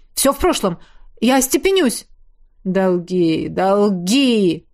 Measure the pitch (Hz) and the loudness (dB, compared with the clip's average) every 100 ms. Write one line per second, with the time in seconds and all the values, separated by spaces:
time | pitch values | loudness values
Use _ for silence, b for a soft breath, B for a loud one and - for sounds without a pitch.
0 | _ - 269 277 359 294 196 170 b b | _ -4 -2 0 0 0 -4 -6 b b
1 | b b 226 269 254 - 381 392 269 - | b b 0 2 2 0 2 2 0 -2
2 | - - - _ _ _ 190 185 190 180 | -10 -20 -20 _ _ _ -4 -2 0 0
3 | 175 180 165 160 156 160 190 202 208 185 | -2 -2 0 -2 -4 -2 0 2 0 0
4 | 175 262 269 226 185 160 - | 0 0 2 2 0 -2 -8